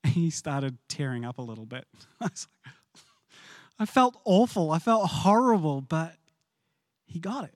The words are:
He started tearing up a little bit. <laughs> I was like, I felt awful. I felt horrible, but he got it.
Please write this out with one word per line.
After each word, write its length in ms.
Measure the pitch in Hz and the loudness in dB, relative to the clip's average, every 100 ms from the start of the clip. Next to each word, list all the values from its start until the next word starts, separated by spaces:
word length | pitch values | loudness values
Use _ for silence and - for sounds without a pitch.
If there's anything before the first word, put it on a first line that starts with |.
He 260 | 143 175 165 | 0 0 0
started 480 | - 156 139 139 123 _ | -2 -6 -4 -4 -8 _
tearing 360 | - 139 123 | -8 -6 -6
up 140 | 123 123 | -10 -12
a 40 | |
little 240 | 120 110 110 | -12 -14 -14
bit. 200 | 123 - _ | -16 -18 _
<laughs> 180 | - _ | -20 _
I 60 | 226 | -10
was 200 | - - _ | -10 -20 _
like, 100 | 131 _ _ _ _ _ _ - - - _ _ | -20 _ _ _ _ _ _ -20 -20 -20 _ _
I 80 | 214 | 0
felt 300 | 262 254 - | 2 2 0
awful. 460 | - 190 240 202 160 | 2 4 4 0 0
I 80 | 160 | 0
felt 300 | 233 226 196 | 2 2 2
horrible, 720 | - 180 214 254 214 156 139 | 2 4 4 4 2 0 -4
but 340 | 135 160 165 - _ _ _ _ _ _ _ _ _ | -4 -6 -6 -12 _ _ _ _ _ _ _ _ _
he 120 | 170 | -10
got 260 | 185 262 | -8 -8
it. 100 | 196 | -10